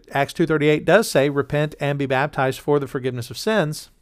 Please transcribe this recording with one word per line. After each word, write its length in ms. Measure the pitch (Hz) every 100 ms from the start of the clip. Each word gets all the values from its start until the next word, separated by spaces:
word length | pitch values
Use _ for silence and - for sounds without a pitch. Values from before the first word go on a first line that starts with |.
| -
Acts 220 | 139 139
two 120 | - 165
thirty-eight 380 | 156 147 151
does 260 | - 190 220
say, 200 | 147 143
"Repent 440 | 139 127 147 151 -
and 180 | 143 143
be 80 | 135
baptized 540 | 131 147 - 135 135
for 200 | - 147
the 80 | 135
forgiveness 440 | 139 127 123 117
of 60 | -
sins, 520 | 214 220 151 151 - _